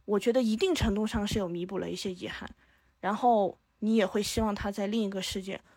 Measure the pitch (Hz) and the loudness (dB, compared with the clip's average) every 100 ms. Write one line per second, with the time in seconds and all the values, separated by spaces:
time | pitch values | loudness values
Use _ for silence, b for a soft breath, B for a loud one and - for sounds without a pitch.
0 | - 202 240 247 226 214 381 311 226 202 | -2 0 4 4 2 2 2 2 2 2
1 | 214 226 202 220 180 170 185 190 170 180 | 0 -2 -2 0 -2 -4 -4 -6 -6 -6
2 | 196 180 202 - - - b b b _ | -6 -6 -8 -10 -14 -16 b b b _
3 | 185 208 247 226 196 - _ _ 214 226 | -4 2 4 6 4 -2 _ _ 0 2
4 | 190 208 202 - 220 202 208 202 202 226 | 4 2 -2 0 0 -2 -4 -4 -2 -2
5 | 202 196 185 196 190 - b | -2 -2 -6 -6 -8 -10 b